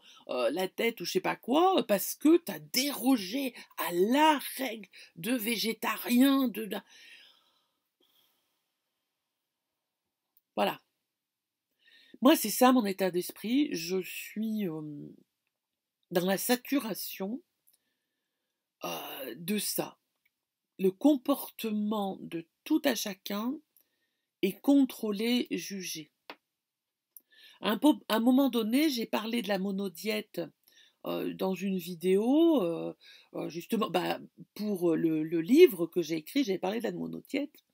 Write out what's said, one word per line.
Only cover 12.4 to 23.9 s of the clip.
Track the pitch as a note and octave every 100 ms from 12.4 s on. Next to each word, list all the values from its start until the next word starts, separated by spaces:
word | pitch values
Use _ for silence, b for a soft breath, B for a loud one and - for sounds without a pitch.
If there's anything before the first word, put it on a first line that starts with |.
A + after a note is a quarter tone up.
| G#3+
ça | - B3+
mon | B3+
état | G3+ F#3+ F#3+
d'esprit. | E3+ F3 - G#3 C4 D4
Je | E3+ E3 F#3+
suis, | F3+ - - G#3+ A3 G#3+ F#3+
euh, | D#3 D3+ D3 D3 - _ _ _ _ _ _ _ _ -
dans | F3 F#3
la | F#3+
saturation, | - B3 - C#4 A3 F3 - - G3 C4+ - _ _ _ _ _ _ _ _ _ _ _ _ _
euh, | - E3 - - A#2+ B2+
de | E3+ G#3
ça. | - - D3 - _ _ _ _ _ _ _ -
Le | F#3+
comportement | F#3+ C#4 C#4+ - C4+ - - A3+ G#3+ G#3 G#3+ G3 -
de | E3 E3 - _
tout | - D#4
à | C#4+
chacun | A3 G#3 F#3 - G3+ A#3 D4+ _ _ _